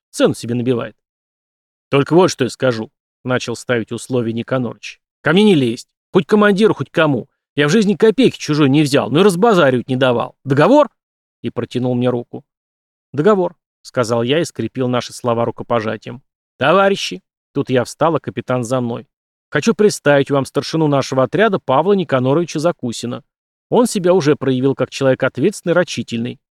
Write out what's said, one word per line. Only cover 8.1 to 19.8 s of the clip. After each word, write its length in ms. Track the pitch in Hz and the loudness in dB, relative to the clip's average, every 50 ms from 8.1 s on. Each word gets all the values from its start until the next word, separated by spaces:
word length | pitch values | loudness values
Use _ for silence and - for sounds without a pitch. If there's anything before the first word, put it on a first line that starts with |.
| 214 - 262 185 - - | 4 4 2 2 2 0
чужой 300 | - - 151 147 156 135 | -4 -4 0 2 2 4
не 140 | 131 151 156 | 4 2 2
взял, 280 | 143 123 131 107 107 | 2 2 0 0 0
но 100 | 123 151 | 0 2
и 40 | 196 | 2
разбазаривать 640 | 208 180 170 196 240 220 175 156 135 127 123 110 - | 2 2 2 2 2 4 4 4 4 2 0 -2 -2
не 80 | 131 | -2
давал. 400 | 127 135 127 123 117 110 - - _ _ | 0 2 2 2 0 -2 -6 -10 _ _
Договор?» 440 | 131 135 131 147 180 254 302 294 226 - _ _ _ _ _ _ _ _ _ - | -2 2 2 4 6 6 4 4 2 -2 _ _ _ _ _ _ _ _ _ -12
И 80 | 113 | -10
протянул 440 | - - 117 - - 123 123 127 127 | -8 -8 -8 -6 -6 -4 -4 -2 -2
мне 160 | 123 123 127 | 0 0 0
руку. 340 | 123 120 120 - - 127 - _ _ _ _ _ _ _ _ _ _ _ _ _ - | -2 -2 -6 -10 -16 -18 -18 _ _ _ _ _ _ _ _ _ _ _ _ _ -6
«Договор», 440 | 131 151 202 214 190 180 175 - _ _ _ _ _ _ | 0 2 2 2 2 0 -4 -6 _ _ _ _ _ _
сказал 400 | - _ 127 123 107 120 117 117 | -10 _ -4 -2 -2 0 -2 0
я 180 | 120 139 165 | 0 0 0
и 40 | 170 | -2
скрепил 440 | - - - 113 110 - 135 131 123 | -4 -6 -8 -8 -8 -6 -6 -4 -2
наши 240 | 123 123 - - - | -2 -4 -4 -6 -14
слова 320 | - - 120 117 113 117 | -8 -4 -4 -2 -2 -2
рукопожатием. 800 | 117 110 - 110 - 120 117 104 110 110 113 - 127 120 120 _ _ _ _ _ _ _ _ | -4 -6 -10 -6 -4 -4 -4 -2 -4 -8 -8 -12 -16 -18 -18 _ _ _ _ _ _ _ _
«Товарищи», 640 | 127 139 165 196 196 196 202 - - - 185 185 - _ _ _ _ _ _ | 0 2 2 4 2 2 0 -2 -6 -10 -10 -12 -16 _ _ _ _ _ _
тут 180 | 143 135 - | -6 -4 0
я 140 | 127 127 117 | 0 -2 -2
встал, 320 | - - - 147 160 165 | -2 -4 -2 -2 0 0
а 40 | 135 | -2
капитан 440 | - - 104 - 113 - 127 127 120 | -4 -6 -10 -10 -6 -4 -4 -4 -2
за 160 | 110 131 131 | -4 -4 -4
мной. 280 | 123 117 117 123 113 _ _ _ _ _ _ _ _ _ | -4 -4 -6 -8 -12 _ _ _ _ _ _ _ _ _
«Хочу 240 | - 151 143 - 226 | -4 -2 0 0 0
представить 560 | - | 2